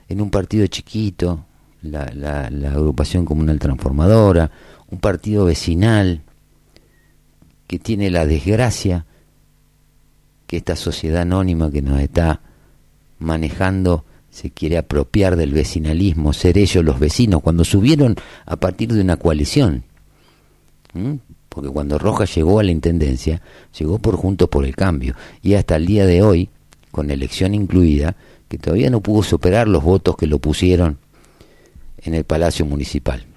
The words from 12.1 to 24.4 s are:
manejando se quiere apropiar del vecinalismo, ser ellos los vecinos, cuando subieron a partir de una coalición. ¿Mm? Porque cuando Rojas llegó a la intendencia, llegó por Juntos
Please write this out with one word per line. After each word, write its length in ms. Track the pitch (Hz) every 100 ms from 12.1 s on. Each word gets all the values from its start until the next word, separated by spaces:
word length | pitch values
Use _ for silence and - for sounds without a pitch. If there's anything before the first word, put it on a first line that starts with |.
| - 82 76 - _ _ _ _ _ _ -
manejando 840 | 80 80 78 - 95 95 92 85 - - _
se 200 | - -
quiere 280 | - 78 82
apropiar 600 | 73 73 71 107 95 87
del 160 | 76
vecinalismo, 800 | 73 71 - 76 82 98 80 76
ser 240 | 73 90 87
ellos 260 | 98 92
los 160 | 78 67
vecinos, 420 | 73 - 120 85
cuando 220 | - 82
subieron 540 | 82 101 117 156 131 90 - - -
a 120 | 80
partir 340 | 92 90 113
de 80 | 113
una 160 | 92 85
coalición. 680 | 82 76 73 147 120 67 - _ _ _ _ _ _ _ _ _ _
¿Mm? 200 | 85 113 147 - - -
Porque 220 | - 71
cuando 280 | 69 73 73
Rojas 380 | 87 107 101 -
llegó 240 | 80 107
a 40 |
la 80 | 101
intendencia, 680 | 82 82 85 73 65 - 82 - - - -
llegó 220 | 76 95
por 160 | 113 92
Juntos 320 | 92 98